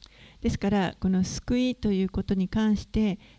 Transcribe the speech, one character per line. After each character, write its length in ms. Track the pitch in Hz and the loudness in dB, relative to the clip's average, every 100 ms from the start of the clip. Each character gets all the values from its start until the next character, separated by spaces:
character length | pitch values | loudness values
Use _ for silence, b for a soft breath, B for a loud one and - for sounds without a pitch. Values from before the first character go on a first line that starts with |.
| B B B B | B B B B
で 80 | 226 | -2
す 80 | - | 0
か 140 | 196 | 0
ら、 240 | 202 175 - | 2 0 -2
こ 100 | 190 | 0
の 140 | 185 | 0
救 360 | 185 - - 247 | 0 -4 -2 0
い 160 | 254 247 | 0 -2
と 160 | 214 | -2
い 120 | 190 | 0
う 60 | 190 | 0
こ 140 | - | -2
と 100 | 202 | -2
に 140 | 190 185 | -2 0
関 280 | 220 220 202 | 0 2 0
し 120 | - | -2
て、 320 | 214 214 170 B | -2 0 -2 B